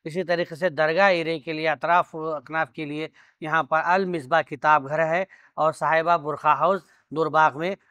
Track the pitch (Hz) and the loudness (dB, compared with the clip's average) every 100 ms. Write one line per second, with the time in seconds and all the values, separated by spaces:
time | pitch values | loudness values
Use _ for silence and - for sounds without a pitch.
0 | 160 175 180 175 170 156 180 147 156 165 | -10 -6 -2 -2 -2 -2 -2 0 0 4
1 | 196 175 160 160 165 156 160 143 156 175 | 4 2 -2 -6 -6 -4 -2 -2 2 2
2 | - 160 160 151 123 160 156 - 147 151 | 2 -6 -8 -8 -6 -6 -6 -8 -10 -8
3 | 156 _ _ - 151 160 139 160 165 185 | -10 _ _ -12 -2 -2 0 0 2 2
4 | 185 170 127 160 - 143 151 151 135 156 | 0 -4 0 0 0 0 4 4 2 -2
5 | 160 170 190 - _ - 156 151 151 160 | 0 0 -4 -12 _ -2 0 0 0 2
6 | 165 170 151 143 151 139 165 190 - _ | 2 0 0 -2 2 2 2 0 -4 _
7 | - 147 156 156 156 135 175 196 _ | -10 -4 0 2 2 0 -6 -8 _